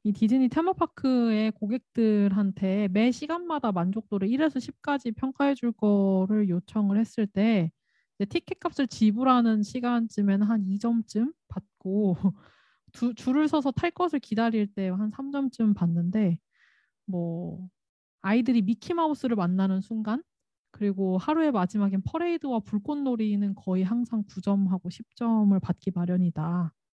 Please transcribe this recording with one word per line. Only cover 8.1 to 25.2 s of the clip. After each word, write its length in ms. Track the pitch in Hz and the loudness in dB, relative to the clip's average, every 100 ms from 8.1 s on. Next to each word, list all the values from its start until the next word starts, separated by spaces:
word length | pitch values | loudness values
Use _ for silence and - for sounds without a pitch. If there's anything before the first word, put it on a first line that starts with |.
| - | -8
이제 60 | 202 | -4
티켓값을 600 | 339 - 381 349 - 262 | -4 -6 -8 -6 -4 -4
지불하는 760 | - 220 214 262 247 233 214 | 2 2 4 4 4 4 2
시간쯤에는 840 | 202 254 240 240 226 - 202 196 208 | -2 -4 -2 -2 -2 0 2 2 2
한 180 | 226 190 | 0 0
이 120 | 202 | -2
점쯤 540 | 233 233 - 208 262 - - | 0 -2 -2 -2 -4 -6 -12
받고 680 | 190 - _ 190 202 202 170 | -12 -12 _ -4 0 0 2
<laughs> 300 | 190 - - _ _ _ _ | 0 -2 -16 _ _ _ _
두-, 200 | - 240 226 | -4 -4 -2
줄을 320 | 254 277 302 | 0 2 2
서서 220 | 302 269 | 2 0
탈 200 | - 339 | -2 -4
것을 280 | - 359 285 | 0 -2 -2
기다릴 480 | - 214 233 220 202 | -4 -2 0 0 -2
때 160 | 202 190 | -2 -4
한 220 | 185 214 | -2 -4
삼 200 | 208 269 | -6 -6
점쯤 420 | 277 269 - 220 202 | -4 -4 0 0 2
받는데 640 | 175 170 175 220 190 170 _ _ _ _ _ _ - | 2 0 0 0 0 0 _ _ _ _ _ _ -8
뭐 640 | 180 170 165 170 175 185 _ _ _ _ _ | -6 -4 -6 -8 -12 -14 _ _ _ _ _
아이들이 400 | 190 233 247 233 | 0 0 2 2
미키마우스를 760 | 190 233 - 339 320 285 254 214 | 2 -2 -2 0 0 0 -2 0
만나는 460 | 175 190 190 190 | 0 2 0 0
순간 420 | - 220 214 254 - _ _ _ _ | -4 -6 -4 -6 -8 _ _ _ _
그리고 460 | - 202 190 190 185 | -4 -4 0 0 0
하루의 340 | - 311 311 | 0 2 2
마지막엔 500 | 220 180 208 196 190 - | 2 0 0 0 0 -2
퍼레이드와 540 | 320 349 339 277 226 | -4 -2 -2 -2 -4
불꽃놀이는 960 | - 214 202 294 269 233 214 208 202 196 | -2 -6 -4 -2 -2 0 0 0 -2 -4
거의 280 | 190 185 | -2 0
항상 400 | 190 240 240 226 202 | 0 0 -2 -4 -6
구 160 | 185 | -6
점하고 480 | 202 196 190 185 175 | -2 0 2 0 -6
십 160 | - - | -12 -18
점을 420 | - | -6